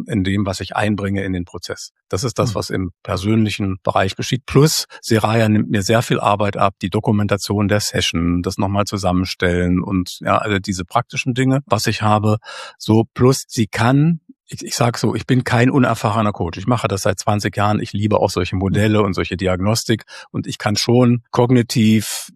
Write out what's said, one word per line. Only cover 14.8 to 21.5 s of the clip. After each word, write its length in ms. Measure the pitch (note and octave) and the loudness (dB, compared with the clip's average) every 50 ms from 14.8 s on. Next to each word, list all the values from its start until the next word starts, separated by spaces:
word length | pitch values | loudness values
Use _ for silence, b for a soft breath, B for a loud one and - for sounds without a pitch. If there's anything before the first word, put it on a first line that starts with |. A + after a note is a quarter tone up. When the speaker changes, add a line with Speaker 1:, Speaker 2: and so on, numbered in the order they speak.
| A#2+ A#2 A#2 | 0 0 0
Speaker 1:
so, 200 | - - G#2+ - | 0 -2 -2 -2
ich 100 | A2 - | -2 -2
bin 160 | - C3+ B2+ - | 0 0 0 0
kein 280 | - B2 A#2 B2 B2+ | 0 2 2 2 4
unerfahrener 600 | B2 C#3+ B2 A#2 A#2 - - A2 G2+ A2+ A2 G#2 | 4 2 2 2 0 0 -2 -2 0 0 0 -2
Coach. 260 | G2+ - F#2 E2 - | -2 -4 -6 -6 -6
Ich 120 | F2+ F#2+ B2 | -6 -2 -2
mache 180 | B2+ A2 - | 0 0 0
das 160 | - G2 F#2+ - | -2 -2 0 0
seit 160 | G#2 G#2 - | -2 -2 0
zwanzig 380 | - A2+ G#2 G#2 G2+ G#2+ - | 0 -2 0 0 -2 -4 -2
Jahren. 240 | G#2+ G2+ G#2 G#2+ G#2+ | 0 0 0 0 0
Ich 120 | G#2 - - | -2 -4 -4
liebe 280 | G2+ G#2 G#2 G#2 F#2+ | -4 0 2 2 2
auch 100 | - G#2 | 2 0
solche 240 | - F#2 F2+ - - | 0 -2 -4 -2 -2
Modelle 480 | F#2 F#2+ F#2+ - G#2 G#2 A2 G#2 G#2 G#2+ | -2 -2 0 2 2 2 4 4 4 2
und 100 | G2 F2 | 2 0
solche 240 | F2+ F2 - F#2+ | -2 -4 -4 -4
Diagnostik. 680 | F2 F#2 F#2 F#2 F2 F#2 G#2 A2+ - - - A#2 G#2 - B B B B B | -2 -2 -2 -2 0 0 0 0 -2 0 0 -2 -2 -2 B B B B B
Und 160 | - - - | -8 -8 -8
ich 120 | - - - | -8 -10 -6
kann 180 | - A2 G#2+ | -4 -2 -2
schon 480 | - - - A#2 B2 B2+ A#2+ A#2+ A#2+ - _ - | 0 0 2 4 6 6 4 4 2 -2 _ 0
kognitiv 1000 | - B2 A#2+ | 0 2 4